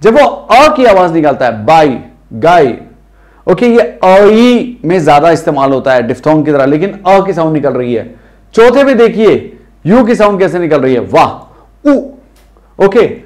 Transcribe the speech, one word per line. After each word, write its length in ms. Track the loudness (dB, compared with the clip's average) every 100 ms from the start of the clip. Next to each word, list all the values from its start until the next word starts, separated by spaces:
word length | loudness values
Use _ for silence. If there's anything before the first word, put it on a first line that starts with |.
जब 120 | 0
वो 140 | 2 0
अ 480 | -2 0 2 2 2
की 100 | 2
आवाज 280 | 2 0
निकालता 320 | 0 -2 -2 -4
है, 200 | -4 0
बाई, 340 | 2 2 -2 -12 _ _
गाय। 440 | -4 0 2 0 -4 -14 -20 _ _ _ _ -4
ओके, 140 | -2 0
ये 340 | 0 -2 -2
अ 140 | 2 4
ई 600 | 4 4 2 0 -4 -8 -4
में 180 | -2
ज्यादा 280 | 2 2 2
इस्तेमाल 400 | 0 -2 -4 -2
होता 220 | -2 -2
है 100 | -2
diphthong 420 | -2 -4 -2 -2 0
की 60 |
तरह, 140 | 0 0
लेकिन 380 | -2 -4 -6 0
अ 180 | 0 0
की 80 |
sound 200 | -4 -4
निकल 200 | -2 -4
रही 200 | -4 -6
है। 220 | -6 -8 -18 _ _ _
चौथे 300 | 2 2 2
में 140 | 2 2
देखिए 600 | 0 2 0 0 -4 -20 _ _ 0
यू 180 | 0
की 120 | 2 0
sound 240 | 0 0
कैसे 200 | -2 -2
निकल 220 | -2 -2
रही 120 | 0
है, 60 | -2
वाह, 280 | -2 0 0 -4 -18 _ _ _ -2
उ। 120 | -2 -4 -16 _ _ _ _ _ -4 0
ओके, 320 | 0 0 -4